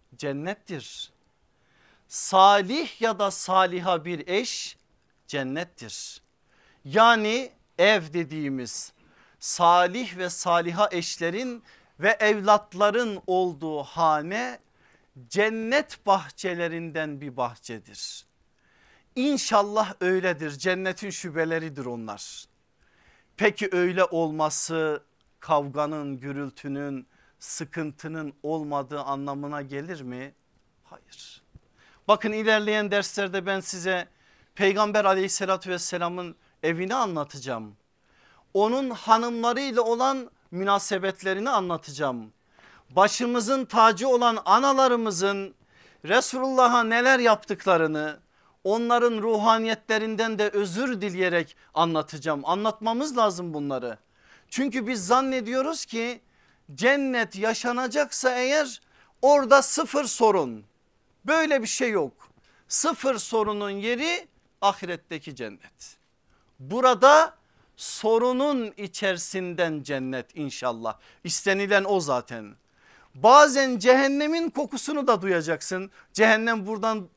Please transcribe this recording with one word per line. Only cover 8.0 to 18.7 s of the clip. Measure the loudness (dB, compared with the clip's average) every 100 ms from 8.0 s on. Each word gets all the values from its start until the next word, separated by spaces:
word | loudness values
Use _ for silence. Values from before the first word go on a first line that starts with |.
| 0
dediğimiz | -6 -6 -6 -6 -6 -8 -10 -14 _ _ _ _ _
salih | -8 2 6 6 4 0 -8 -8
ve | -8
saliha | -4 0 0 0 0 0
eşlerin | 0 -6 -4 -4 -4 -6 -10 -18 _ _ -2
ve | 0 2
evlatların | 2 2 4 2 2 0 2 2 -2 -6 -2
olduğu | 0 0 -4 -8 -8
hane | -8 0 2 2 -2 -6 -8 -10 _ _ _ _ _ -20 -6
cennet | 0 0 0 0 0 -2 -4 0
bahçelerinden | 0 0 -8 -6 -4 -4 -6 -8 -8 -8 -8
bir | -10 -6
bahçedir. | -6 -6 -14 -14 -14 -16 -16 -16 -20 _ _ _ _